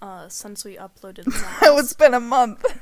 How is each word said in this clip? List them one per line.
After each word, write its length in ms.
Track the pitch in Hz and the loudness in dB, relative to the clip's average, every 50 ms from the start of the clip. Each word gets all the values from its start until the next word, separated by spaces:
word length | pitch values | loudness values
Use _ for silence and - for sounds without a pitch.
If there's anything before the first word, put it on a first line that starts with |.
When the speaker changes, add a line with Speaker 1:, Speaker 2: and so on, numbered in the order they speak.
Speaker 1:
uh, 280 | 202 196 190 180 156 180 | -18 -18 -16 -18 -18 -16
since 360 | - - - 208 202 - - | -16 -16 -14 -14 -14 -14 -16
we 120 | 208 185 | -16 -16
uploaded 500 | - 190 190 _ _ - 190 185 - 170 | -18 -20 -20 _ _ -20 -20 -20 -10 -8
Speaker 2:
<laughs> 160 | 254 - - - | -6 -4 -4 -6
Speaker 1:
last. 200 | - - - - | -6 -2 4 6
Speaker 2:
Oh, 140 | 311 294 285 | 6 6 6
it's 140 | 277 240 - | 2 -2 2
been 200 | - 302 285 247 | 4 4 4 4
a 60 | 247 | 2
month. 440 | 240 233 254 262 247 226 214 - - 508 - - | -2 0 2 2 2 2 -2 -4 -4 -4 -4 -4